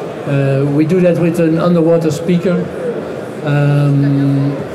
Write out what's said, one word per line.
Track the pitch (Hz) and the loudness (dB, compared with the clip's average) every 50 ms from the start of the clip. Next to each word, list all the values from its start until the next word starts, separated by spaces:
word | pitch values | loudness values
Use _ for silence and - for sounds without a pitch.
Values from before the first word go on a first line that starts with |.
| - - - - - 147 | -10 -10 -10 -10 -6 -2
Uh, | 143 139 139 139 135 135 143 147 143 | -2 0 0 0 0 0 0 0 2
we | 151 156 | 0 2
do | 147 185 185 | 2 2 2
that | 180 175 170 160 | 4 2 2 2
with | 175 170 165 170 | 0 0 0 2
an | 170 160 160 165 | 2 2 2 2
underwater | - 175 175 170 160 165 165 165 160 165 | 2 2 2 4 4 4 2 2 2 0
speaker, | 147 - - 190 180 175 - 196 175 - - - - - 170 160 156 - - - - - - - - - - | -2 -2 -2 0 0 0 0 0 0 -2 -2 -6 -8 -8 -6 -6 -6 -6 -8 -8 -10 -10 -10 -12 -10 -8 -4
um, | 147 143 147 143 143 143 143 143 143 143 139 139 139 139 139 139 139 139 139 139 143 139 - - - - | -2 0 0 2 2 2 2 2 2 2 2 2 2 2 2 2 2 2 0 0 -2 -2 -4 -8 -8 -10